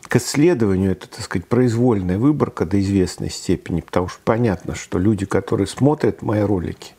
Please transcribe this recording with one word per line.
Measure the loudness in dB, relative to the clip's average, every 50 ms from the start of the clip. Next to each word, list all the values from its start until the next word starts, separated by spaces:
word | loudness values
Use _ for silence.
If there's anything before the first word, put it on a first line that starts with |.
| -8 0
к | 0
исследованию, | 0 0 0 0 2 4 4 4 2 2 2 2 2 2 0
это, | -2 -4 -8 -16
так | -14 -14
сказать, | -12 -6 -6 -6 -2
произвольная | 0 2 2 2 2 2 2 2 2 2 2 0 -2 0 2
выборка | 2 2 2 2 0 -2 0 -4 -2
до | 0 0 0
известной | 2 2 2 2 2 0 -2 -6 -8 -8
степени, | -8 -8 -2 -2 -2 -2 -2 -4 -6 -6
потому | -6 -2 -2 -2 -2 -2
что | -8 -4 _
понятно, | 0 0 2 2 0 0 -2 -6 -10 -10
что | -10 -10 -4 -2 0
люди, | 2 2 2 0 -2
которые | -2 -2 -2 0 0 -2 -2 -2
смотрят | -4 -2 0 2 2 2 2 0 0 -2 -2
мои | -4 -2 0 0
ролики, | 0 0 0 -2 -2 -6 -10 -12 -16 -20 -20